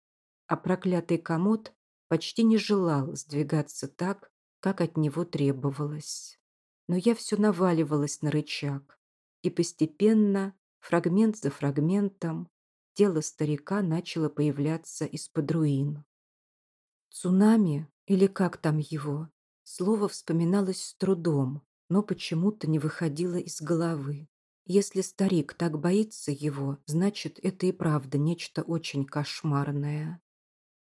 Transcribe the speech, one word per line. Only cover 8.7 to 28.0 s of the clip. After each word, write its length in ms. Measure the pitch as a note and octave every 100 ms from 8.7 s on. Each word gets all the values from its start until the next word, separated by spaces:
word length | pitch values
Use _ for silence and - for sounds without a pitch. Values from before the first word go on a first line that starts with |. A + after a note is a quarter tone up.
| C#3 - _ _ _ _ _
и 80 | -
постепенно, 1040 | - E3+ - D#3 - G#3 A3 G#3 G3 G3 - _ _
фрагмент 580 | - E3+ E3+ F#3 A3 G#3+
за 120 | C#3+
фрагментом, 1000 | - C#3+ C#3 D3+ G3 G3+ - E3 D#3+ F3 _ _ _ _
тело 280 | - G3+ D#3
старика 600 | D3+ - D3+ D3 - G3+
начало 480 | F#3 D#3+ F#3 E3+ D3+
появляться 760 | D3 D3+ C#3 C#3+ D#3+ - - D#3
из-под 460 | D#3 - - C#3+
руин. 520 | E3 D3+ C#3 C#3+ D3 - _ _ _ _ _ _ _ _ _ _
Цунами, 800 | - F3+ F#3 G#3+ A3+ F#3+ D3 D#3 _ -
или 220 | G3 F#3+
как 300 | - F3+ -
там 200 | D#3+ D#3
его, 520 | D3 D#3 D3 C#3+ D#3+ _ _ _
слово 440 | - - F3+ A3 G3+
вспоминалось 760 | - - E3 E3+ G3 F#3+ F#3
с 100 | - -
трудом, 680 | F#3+ F#3+ E3+ C#3+ C3 D3 _ _ -
но 140 | F#3
почему-то 680 | G#3 F3+ - E3 F#3+ G#3+ D#3
не 100 | D#3
выходило 560 | C#3+ - E3 C#3+ F3+ F3
из 260 | F3 -
головы. 640 | D3+ E3 E3+ D#3+ C3+ D3 D#3 _ _ _ -
Если 360 | F#3 - F#3+
старик 520 | F#3 - F#3+ F3 C#3+
так 260 | - E3+ D3+
боится 520 | E3 G3 A3 - -
его, 460 | C#3 D3 C#3 C#3 C#3+ -
значит, 540 | D#3 G3 G3+ E3 -
это 220 | F#3+ - F#3
и 60 |
правда 460 | F#3 E3 D3+